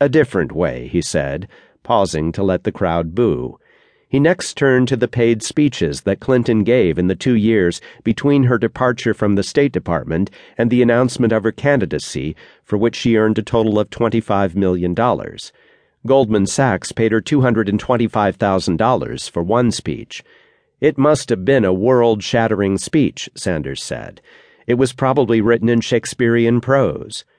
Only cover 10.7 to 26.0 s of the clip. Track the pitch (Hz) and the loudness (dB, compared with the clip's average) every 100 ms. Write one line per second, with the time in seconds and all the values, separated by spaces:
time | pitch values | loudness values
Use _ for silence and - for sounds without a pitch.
10.7 | 123 120 120 127 - 120 110 104 - 143 | 2 4 4 2 0 0 2 0 -2 0
11.7 | 139 92 76 - - 71 78 - _ _ | 0 0 -4 -6 -8 -8 -10 -16 _ _
12.7 | 104 113 - 123 113 110 110 110 117 110 | -2 0 0 2 4 4 2 0 0 2
13.7 | 104 104 - 117 117 - 101 98 87 95 | 0 -2 -2 -2 0 0 0 0 0 0
14.7 | 90 90 87 120 85 - - - - _ | 0 -2 0 0 0 -4 -14 -18 -20 _
15.7 | _ _ _ 113 135 120 107 95 - 135 | _ _ _ 0 2 4 2 0 0 0
16.7 | 92 - - 113 110 - 147 127 113 101 | 0 -4 -2 0 0 0 0 2 2 0
17.7 | 101 - 123 113 110 104 92 104 95 87 | -2 0 0 0 0 0 0 0 0 0
18.7 | 85 110 123 64 64 - - 85 113 123 | 0 0 0 -4 -10 -8 -6 -2 0 0
19.7 | - - 64 - - - _ _ _ _ | -2 -6 -8 -10 -18 -20 _ _ _ _
20.7 | _ 143 147 143 151 - 110 92 135 101 | _ -2 2 2 2 0 -2 2 2 2
21.7 | 92 110 127 117 110 - 123 113 104 98 | 2 2 4 4 2 0 0 2 0 0
22.7 | 95 - 160 113 - - - - 85 67 | -2 -2 0 0 -2 -14 -10 -4 -4 -6
23.7 | 67 - 62 53 - _ - _ _ - | -10 -10 -10 -10 -18 _ -20 _ _ -4
24.7 | 120 131 - 131 131 120 113 107 117 110 | 0 0 0 0 2 2 2 2 2 2
25.7 | 120 110 120 | 0 0 -2